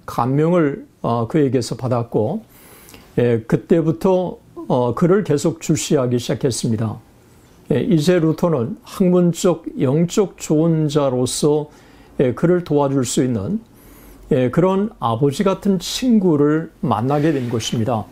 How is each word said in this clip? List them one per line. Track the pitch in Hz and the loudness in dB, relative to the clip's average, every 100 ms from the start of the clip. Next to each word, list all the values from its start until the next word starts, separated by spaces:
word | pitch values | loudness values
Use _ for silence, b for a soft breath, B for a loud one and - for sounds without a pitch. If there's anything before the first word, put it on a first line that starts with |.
| - | -10
감명을, | - 120 139 160 180 147 143 285 _ | -4 0 2 2 2 2 -2 -12 _
어, | 143 117 113 | -4 -2 0
그에게서 | 160 139 127 113 117 | 0 2 0 -4 -6
받았고, | 123 120 117 139 107 220 - B B B B B B - | -2 -2 -2 -2 -2 -4 -10 B B B B B B -2
예, | 120 117 - | 2 0 0
그때부터, | 156 - 170 160 160 190 185 175 - - - 320 | -2 2 2 2 0 0 0 -2 -8 -18 -16 -2
어, | 131 123 | 0 0
그를 | 120 170 196 | 0 2 2
계속 | 185 147 170 - | 2 0 0 -4
주시하기 | - 151 - 151 123 123 | -2 -2 0 0 0 -2
시작했습니다. | - 139 - 110 131 110 110 104 - - b b b b - | -2 -2 -2 -2 -4 -2 -4 -6 -16 -20 b b b b -4
예, | 135 | -2
이제 | - 160 151 180 | 2 2 2 2
루터는 | 160 156 175 147 117 220 | 2 0 0 0 -2 -8
학문적, | - - 185 180 175 165 190 165 - 254 | -14 0 2 4 2 2 0 0 -6 -2
영적 | 135 151 170 - 185 - | 0 2 0 0 -2 -4
조언자로서, | - 151 165 160 151 147 139 123 127 - 151 151 147 B B B B - | -2 0 2 2 0 0 0 0 -2 0 0 0 -2 B B B B -2
예, | 131 | 0
그를 | 120 170 180 | 2 0 0
도와줄 | 175 147 139 135 | 0 0 2 0
수 | 120 - | -2 -2
있는, | 127 113 101 220 - B B B B B - | -2 -2 -4 -6 -8 B B B B B -4
예, | 131 127 | 0 2
그런 | - 185 196 208 - | 2 2 2 -2 -4
아버지 | 123 113 143 143 | -4 0 0 0
같은 | 196 180 202 190 | -2 0 -2 -2
친구를 | - - 262 220 185 147 147 156 165 - | -4 -4 2 2 4 2 2 0 -4 -6
만나게 | - 107 127 147 156 | -2 0 0 0 0
된 | 139 120 | 0 -4
것입니다. | 117 - 127 110 113 - | -6 -4 -2 -2 -2 -6